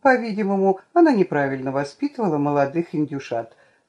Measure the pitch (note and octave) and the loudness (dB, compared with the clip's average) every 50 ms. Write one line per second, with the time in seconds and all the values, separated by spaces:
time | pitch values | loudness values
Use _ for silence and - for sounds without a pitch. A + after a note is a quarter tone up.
0 | _ C4+ B3+ A#3+ A3+ A#3 G#3 G3+ G#3+ G3 G3 G3 F#3+ G3 F#3+ F#3+ - _ _ F4 | _ 4 2 2 0 -4 -4 -4 -2 -2 0 2 2 2 0 0 -4 _ _ 4
1 | E4+ D#4+ C4+ G#3 F3+ - - D3 C#3+ C3+ C3+ C3+ C3 C#3 C3 C#3 C#3+ C#3+ - _ | 4 6 6 4 2 0 0 0 0 0 -2 -4 -6 -4 -4 -4 -4 -4 -6 _
2 | - C#4+ - - A3+ F#3+ D#3 D3 C#3+ D3 D3 C#3+ C#3 C#3 C#3 E3 E3+ - - D#3 | -8 -8 -4 -2 -2 -2 0 0 0 0 0 0 0 0 -2 -6 -6 -4 -4 -4
3 | D3+ C#3 C#3+ C#3 C3+ - A#2+ A2+ A#2 - _ _ _ _ _ _ _ | -4 -4 -4 -10 -8 -6 -6 -6 -6 -8 _ _ _ _ _ _ _